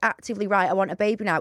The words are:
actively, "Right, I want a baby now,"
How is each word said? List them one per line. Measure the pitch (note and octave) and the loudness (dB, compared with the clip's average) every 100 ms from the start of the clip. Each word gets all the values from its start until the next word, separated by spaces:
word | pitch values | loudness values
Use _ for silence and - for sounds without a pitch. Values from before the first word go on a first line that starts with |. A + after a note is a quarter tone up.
actively, | A3+ - - G#3 G#3 | -4 -4 -8 -6 0
"Right, | G3 F#3 | 2 2
I | |
want | F#3+ F#3+ | 2 0
a | F3+ | 0
baby | G#3 G#3+ | 0 0
now," | G#3 D#3+ | 0 -2